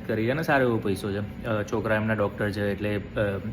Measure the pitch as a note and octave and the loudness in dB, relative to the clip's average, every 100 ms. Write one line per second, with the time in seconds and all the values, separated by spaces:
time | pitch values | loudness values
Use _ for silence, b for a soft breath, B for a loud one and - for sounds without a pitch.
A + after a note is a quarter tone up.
0 | - A2 A2+ D3 D#3+ C#3 B2+ A2+ G#2+ F#2+ | -2 0 0 0 2 4 4 2 2 0
1 | G#2+ G2+ G2+ - A#2+ G#2+ G2+ A2+ A2 G#2+ | -2 -4 -4 -6 -2 -2 0 0 2 2
2 | A2 G#2+ G2+ - G#2 G2+ G2+ G2 G#2 G#2 | 2 2 0 0 -2 0 0 0 -2 -2
3 | - - G#2 G2 G#2 | -2 -2 0 0 -4